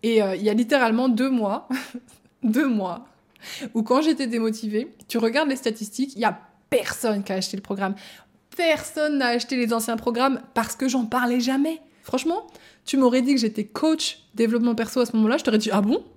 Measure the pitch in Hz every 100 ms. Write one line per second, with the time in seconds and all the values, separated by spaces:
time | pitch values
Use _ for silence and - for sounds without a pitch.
0 | 226 226 196 185 208 214 233 285 240 226
1 | 254 220 262 254 208 226 - 262 - 240
2 | _ - _ _ 233 220 277 220 190 226
3 | 247 _ _ _ - - 277 226 220 247
4 | 311 262 262 233 226 220 214 214 277 -
5 | - 233 226 254 302 262 240 220 208 -
6 | 269 202 220 214 - _ _ 254 190 -
7 | 233 208 196 190 190 196 - 196 196 196
8 | - - _ _ _ - 339 302 - -
9 | 302 285 247 240 240 262 233 233 220 226
10 | 233 233 269 262 - - 220 - 262 254
11 | 220 247 247 247 240 269 302 320 - _
12 | - 262 311 359 466 - - _ - 269
13 | 254 254 254 277 220 214 208 - 311 311
14 | - - _ 214 226 233 240 226 226 262
15 | 240 226 214 285 320 214 214 196 202 349
16 | -